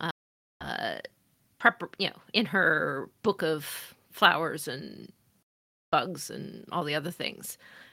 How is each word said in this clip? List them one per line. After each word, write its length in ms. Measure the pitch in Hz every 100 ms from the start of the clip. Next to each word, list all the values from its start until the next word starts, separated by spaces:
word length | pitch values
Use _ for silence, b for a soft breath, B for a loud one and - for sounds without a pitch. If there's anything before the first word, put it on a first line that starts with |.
uh, 100 | 165 - _ _ _ -
uh, 380 | - - 107 71 - _ _ _ _ -
prep-, 360 | 233 - - -
you 100 | 190
know, 120 | - -
in 100 | -
her 640 | 196 190 165 156 156 139 - _
book 200 | 156 -
of 520 | 160 151 147 - - - _
flowers 560 | - 196 156 160 156 -
and 420 | 131 - - - - _ _ _ _ _ _ -
bugs 380 | 151 127 160 -
and 380 | 127 143 - -
all 140 | 175
the 100 | 147
other 160 | 147 156
things. 460 | 175 - - - - B B B